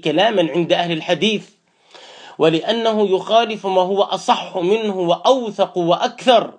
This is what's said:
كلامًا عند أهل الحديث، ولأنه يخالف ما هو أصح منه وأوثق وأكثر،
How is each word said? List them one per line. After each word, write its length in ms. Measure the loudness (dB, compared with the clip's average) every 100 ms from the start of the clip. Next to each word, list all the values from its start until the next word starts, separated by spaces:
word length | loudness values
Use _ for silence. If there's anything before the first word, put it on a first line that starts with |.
كلامًا 480 | -2 0 2 2 0
عند 220 | 0 0
أهل 180 | 0 0
الحديث، 580 | -4 -2 -2 0 -2 -8 _ _ _ _ -20 -20 -20 -18 0
ولأنه 800 | 2 2 0 -2 0 0 0 0
يخالف 520 | 2 2 2 -4 -2
ما 140 | 0
هو 200 | 2 0
أصح 560 | -2 -2 0 -2 -2 -4
منه 420 | 0 0 0 -2
وأوثق 800 | -2 2 2 2 -2 -2 -2 0
وأكثر، 760 | 0 0 -2 -2 2 4 2